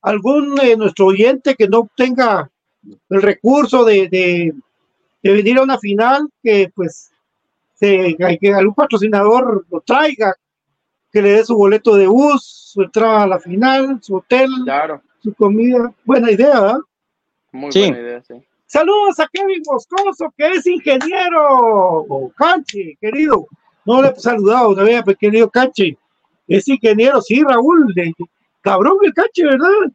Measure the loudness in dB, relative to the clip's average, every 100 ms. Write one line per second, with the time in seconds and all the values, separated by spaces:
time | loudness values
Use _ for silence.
0 | -4 -4 0 0 0 0 2 2 0 0
1 | 0 4 2 0 -2 0 2 0 -2 -4
2 | -4 0 -2 -2 -6 _ _ _ -20 -20
3 | _ 0 0 0 0 2 2 2 2 2
4 | 0 -2 -2 -2 -4 -8 _ _ _ _
5 | _ _ 0 2 2 0 0 -2 -4 -2
6 | 0 0 -4 _ -2 0 0 -4 -10 -10
7 | _ _ _ _ _ _ _ _ 0 0
8 | 0 -2 -2 0 0 2 0 0 -2 -2
9 | -2 0 2 2 0 -4 -6 -14 -4 0
10 | 0 -2 -4 -4 _ _ _ _ _ _
11 | _ 0 2 2 2 2 2 2 2 4
12 | 4 4 2 0 -4 -20 -14 -6 -4 0
13 | 0 2 0 -2 -6 -2 0 0 -2 -6
14 | -8 -10 -2 0 0 -2 -6 -4 -6 -10
15 | _ _ -12 -2 0 0 0 0 -2 -8
16 | -2 0 0 2 2 2 0 -2 -8 _
17 | _ _ _ _ _ -14 -4 -2 -2 -4
18 | -10 -14 _ -20 _ _ _ -2 0 2
19 | 0 -2 -6 -4 -4 -4 -6 -8 -6 -4
20 | -4 -6 -12 _ -2 -2 -2 -4 -2 -2
21 | -2 -4 -2 0 2 2 2 2 0 -2
22 | -6 -10 -10 _ 0 0 -4 -12 -12 -10
23 | -8 -4 0 -2 -4 _ _ _ -2 2
24 | 2 0 -4 0 0 2 2 2 2 0
25 | -2 -2 0 2 0 0 -2 -2 -4 -4
26 | _ _ _ _ -2 -2 0 0 0 2
27 | 2 0 0 0 2 2 2 2 2 -2
28 | -6 -8 -16 _ _ _ -2 0 2 2
29 | 0 0 -4 0 0 2 2 0 -2